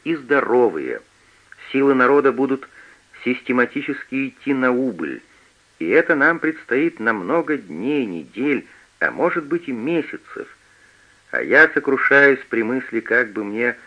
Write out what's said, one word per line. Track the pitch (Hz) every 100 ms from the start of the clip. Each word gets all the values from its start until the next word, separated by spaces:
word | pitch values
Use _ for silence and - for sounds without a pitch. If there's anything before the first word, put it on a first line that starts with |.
и | 156 160
здоровые. | 127 143 107 123 113 78 65 57 _ _ _ _ - - -
Силы | 135 139
народа | 131 127 143 135
будут | 120 135 135 - - - _ _ -
систематически | 123 123 - 123 120 143 147 135 - 135 135
идти | - 139 135
на | 127
убыль, | 123 131 85 76 52 _ _ _ _ _ -
и | 82
это | 147 170 147
нам | 151 165
предстоит | 156 156 - 131 165 -
на | 113
много | 107 90 165 151 139
дней, | 90 78 123 147 110
недель, | 85 65 104 147 123 - - _ -
а | 156
может | - 170 175 143
быть | 170 139
и |
месяцев. | 117 131 170 - - - - - - _ _ _ _ _ _ -
А | -
я | 69 135 156
сокрушаюсь | 151 143 131 - 139 139 131 -
при | 113
мысли, | 110 131 - 113
как | - 117 110
бы | 104
мне... | 101 110 120 -